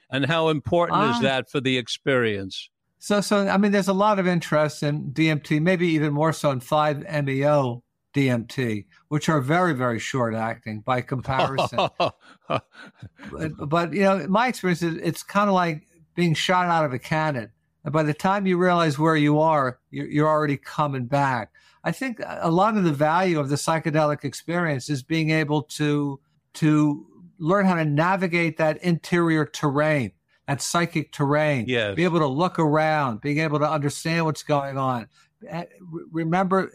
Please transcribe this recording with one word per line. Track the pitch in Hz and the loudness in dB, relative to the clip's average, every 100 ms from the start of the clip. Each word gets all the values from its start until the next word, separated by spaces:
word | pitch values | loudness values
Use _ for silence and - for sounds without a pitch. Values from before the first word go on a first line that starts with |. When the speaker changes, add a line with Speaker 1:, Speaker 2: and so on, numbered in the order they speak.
| _ | _
Speaker 1:
and | 135 135 | -2 0
how | 165 160 | 2 2
important | 156 - 170 170 170 214 | 0 0 0 2 2 2
is | 240 | 2
Speaker 2:
I | |
Speaker 1:
that | 135 131 120 | 0 0 -2
for | 147 | -2
the | 131 127 | 0 -2
experience? | 117 - - 131 117 98 95 - - _ _ _ | -2 -6 0 2 2 0 -6 -10 -16 _ _ _
Speaker 2:
So, | - 202 | -2 -2
so, | 190 208 196 | 2 0 2
I | 190 | 2
mean, | 202 | 2
there's | 202 190 | 2 2
a | |
lot | 190 208 202 | 2 2 2
of | 180 | 2
interest | 175 - 151 151 - | 0 0 2 0 0
in | 147 151 139 | -4 -4 -4
D | 135 160 | 0 0
M | 151 | 0
T, | - 151 | 0 0
maybe | 165 185 175 | 2 2 2
even | 156 156 | 2 0
more | 147 160 | 0 0
so | 151 151 | 0 -2
in | 131 | -2
five | - 151 151 143 - | 0 0 2 -2 -4
M | 151 139 | -4 -2
E | 135 143 | 0 2
O | 147 127 123 - _ _ | 2 2 -4 -12 _ _
D | 143 135 | 0 2
M | 123 110 | 0 -2
T, | - 123 107 - _ _ | -4 -2 -4 -8 _ _
which | 151 - | -2 0
are | 156 | 0
very, | 131 170 180 | 2 2 2
very | 131 127 113 | 0 0 -2
short | - 135 117 | -4 -2 -2
acting | 110 110 113 - 107 | -2 -4 -6 -10 -8
by | 120 127 | -4 -4
comparison. | 123 135 123 135 135 135 131 123 170 | -2 -6 -2 0 0 0 -2 -2 -4
Speaker 1:
<laughs> | - 175 - - - - - - - - - - - 202 | -2 -4 -4 -16 -20 -6 -6 -6 -18 -20 -20 -20 -18 -16
Speaker 2:
But, | 139 160 - 147 | -8 -8 -8 -2
but, | 170 170 | -2 0
you | 165 | 2
know, | 196 196 147 | 2 2 0
my | 196 247 | 0 0
experience | - 185 175 | -2 -2 0
is | 170 160 | -2 -2
it's | 170 - | -4 -6
kinda | - 202 208 | -4 0 2
like | 185 175 156 - _ _ - | 2 2 -2 -10 _ _ 0
being | 175 | 2
shot | 151 - 185 180 | 2 2 2 2
out | 165 | 2
of | 151 | 0
a | 127 | -2
cannon. | - 156 156 135 107 _ _ _ | -2 -2 0 -2 -8 _ _ _
And | 147 | -4
by | 151 | 0
the | 151 | 0
time | 147 190 202 190 | 0 0 2 2
you | 180 | 2
realize | 180 175 165 139 | 4 4 2 2
where | 160 160 | 2 4
you | 147 151 | 4 4
are, | 160 156 127 120 _ | 4 2 0 -4 _
you're, | 135 143 | -10 -4
you're | 147 156 | 2 2
already | 151 151 143 | 2 2 -2
coming | - - 151 135 120 | -4 -2 -2 -2 -2
back. | 139 139 123 107 _ _ _ | 0 0 0 -6 _ _ _
I | 170 | -6
think | 170 262 220 - | -4 -6 -8 -10
a | 165 170 | -4 0
lot | 165 208 214 | 2 2 2
of | |
the | 175 | 0
value | 139 151 170 190 160 | 2 2 2 2 0
of | 135 | -2
the | 143 | -2
psychedelic | - 160 160 151 151 143 139 | -2 -2 0 0 0 0 -6
experience | - - 175 170 135 - | -10 -6 -4 -2 -4 -4
is | 143 | -6
being | 127 160 156 | -4 -2 0
able | 156 147 151 | 0 0 -2
to, | 147 - 151 147 143 139 _ _ _ - | -4 -4 0 0 -2 -8 _ _ _ -2
to | 156 151 151 147 - - - - | 2 4 2 0 -8 -20 -20 -6
learn | 156 196 190 | 0 2 4
how | 170 | 2
to | 156 | 2
navigate | 143 170 190 180 170 165 156 | 2 2 2 0 0 0 2
that | 160 151 | 0 0
interior | 180 165 - 175 170 160 147 | 0 -2 0 0 2 2 0
terrain, | - 151 135 156 151 107 - _ _ - | -2 -2 2 2 2 -2 -8 _ _ -6
that | 139 | -6
psychic | - 170 170 165 139 | -2 -2 0 -2 -6
terrain, | - 143 147 151 139 113 | -4 0 2 2 0 0
Speaker 1:
Yes. | 120 104 98 | 0 0 0
Speaker 2:
be | |
able | 175 165 | 0 2
to | 147 | 0
look | 135 180 175 | 0 -2 0
around, | 156 151 156 156 139 107 | 0 2 2 0 -2 -4
being | 143 147 | -4 -2
able | 160 147 | -2 0
to | 147 | 0
understand | 156 143 - 165 165 160 | 0 -2 -4 -2 0 0
what's | 151 | -2
going | - 143 139 135 | -2 -2 0 -2
on. | 131 123 107 _ _ _ - | -2 -2 -6 _ _ _ -12
Eh, | 170 - - | -12 -12 -16
re-, | 185 165 151 | -16 -14 -10
remember, | 160 165 175 190 190 - | -6 0 0 2 0 0